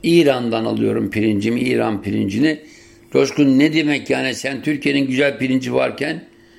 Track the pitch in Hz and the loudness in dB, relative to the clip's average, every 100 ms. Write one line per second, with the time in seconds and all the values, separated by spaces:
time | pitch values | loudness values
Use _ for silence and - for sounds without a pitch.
0 | - 170 147 127 120 113 113 110 110 110 | 4 4 4 2 0 -2 -2 0 0 0
1 | 107 110 110 101 107 120 127 120 113 101 | -2 0 0 0 0 -2 0 0 -2 -4
2 | 98 107 101 110 156 151 - - - - | -4 -4 -2 0 0 -2 -10 -20 -20 -20
3 | _ 135 135 151 139 131 151 151 151 139 | _ 0 0 2 4 6 4 2 0 -2
4 | 110 131 131 123 131 135 147 147 143 139 | -2 -2 -2 -4 -6 -6 -4 -2 0 0
5 | 135 127 143 135 131 131 127 127 127 113 | 0 0 0 0 -2 0 0 -2 -2 -4
6 | 147 165 - _ _ | -6 -6 -12 _ _